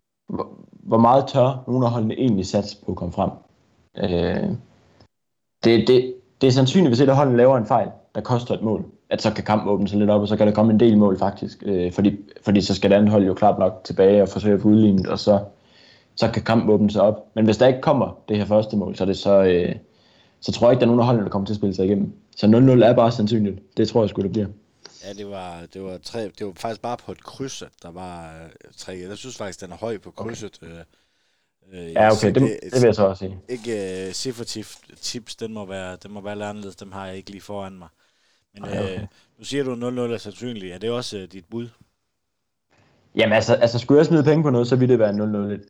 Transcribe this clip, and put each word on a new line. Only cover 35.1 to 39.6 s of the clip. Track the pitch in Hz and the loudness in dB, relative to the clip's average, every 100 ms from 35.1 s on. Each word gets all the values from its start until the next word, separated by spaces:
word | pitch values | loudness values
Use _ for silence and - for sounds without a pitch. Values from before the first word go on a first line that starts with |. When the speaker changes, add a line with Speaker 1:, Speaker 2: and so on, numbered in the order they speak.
| 120 107 - | -12 -14 -12
Speaker 2:
den | 110 | -12
må | 110 95 | -12 -12
være, | 95 92 90 | -10 -12 -14
den | 101 | -16
må | 104 | -14
være | 101 | -12
lidt | 104 | -10
anderledes. | 104 104 98 92 | -10 -12 -16 -18
Dem | 98 | -18
har | 98 95 | -14 -14
jeg | 95 | -14
ikke | 95 | -16
lige | 98 | -20
foran | - 101 95 95 | -14 -12 -12 -16
mig. | 82 _ _ _ _ _ _ | -20 _ _ _ _ _ _
Men, | 101 | -18
Speaker 1:
Ja, | 101 101 | -10 -8
okay. | 98 | -8
Speaker 2:
øh, | 92 104 _ _ _ | -8 -12 _ _ _
nu | |
siger | 110 143 | -8 -6